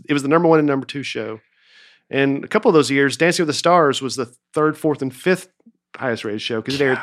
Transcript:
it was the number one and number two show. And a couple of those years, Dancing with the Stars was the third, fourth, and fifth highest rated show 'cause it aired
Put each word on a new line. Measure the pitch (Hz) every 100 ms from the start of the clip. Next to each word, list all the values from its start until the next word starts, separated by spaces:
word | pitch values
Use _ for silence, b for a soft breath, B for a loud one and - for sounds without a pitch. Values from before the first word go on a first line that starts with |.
| -
it |
was | 143
the | 135
number | 165 165
one | 160
and | 147
number | 135 123
two | 143
show. | 123 127 110 110 _ b b b b b b
And | 131 139 139
a | -
couple | 160 247
of | 160
those | 123
years, | 139 139 120
Dancing | 170 170
with | 156
the | 139
Stars | 170 175 143 127
was | 135 127
the | 120 _ _
third, | 156 151 147
fourth, | 160 139
and | 131 -
fifth | 185 180 - _ _ _ _ -
highest | 135 113 110
rated | 107
show | - 113
'cause | 120 135
it |
aired | 135 127